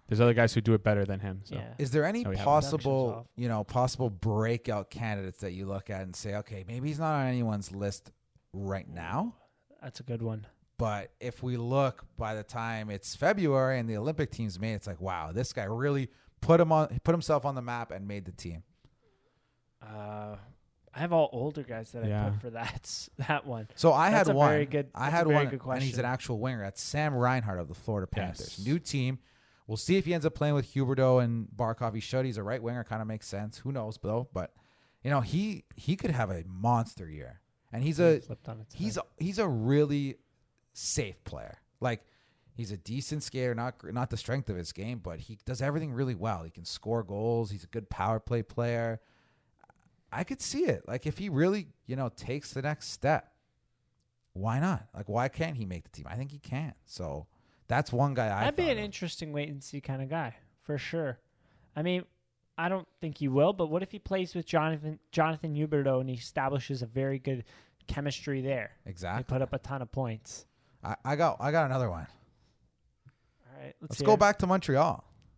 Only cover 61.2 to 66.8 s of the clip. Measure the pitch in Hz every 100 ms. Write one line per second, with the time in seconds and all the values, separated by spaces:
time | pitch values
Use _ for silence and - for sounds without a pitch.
61.2 | _ _ _ _ _ 151 170 180 - _
62.2 | _ _ _ - 170 190 165 _ 160 147
63.2 | 143 131 165 196 156 165 190 208 - 190
64.2 | 180 175 - 160 156 156 151 156 _ 165
65.2 | 160 160 160 147 151 151 135 131 131 123
66.2 | - 151 135 139 - 131